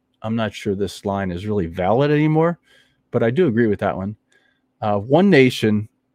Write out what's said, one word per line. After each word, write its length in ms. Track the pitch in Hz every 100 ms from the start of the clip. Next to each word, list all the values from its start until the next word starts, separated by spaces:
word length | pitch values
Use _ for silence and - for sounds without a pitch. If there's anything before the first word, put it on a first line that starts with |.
| _ _
I'm 140 | 110 113
not 180 | 107
sure 220 | - 110 98
this 300 | 98 - 104
line 260 | 98 95
is 140 | 87 104
really 220 | 104 85
valid 440 | 85 90 117 147
anymore, 480 | 147 156 156 165 170 _ _ _ _ _
but 120 | 117
I 80 | 113
do 160 | 131 175
agree 200 | 110 117
with 120 | 98
that 160 | 101 78
one. 200 | 98 104 _ _ _ _ _ -
Uh, 160 | 110 104
one 320 | 107 147 202
nation, 600 | 160 131 - 110 107 107 _ _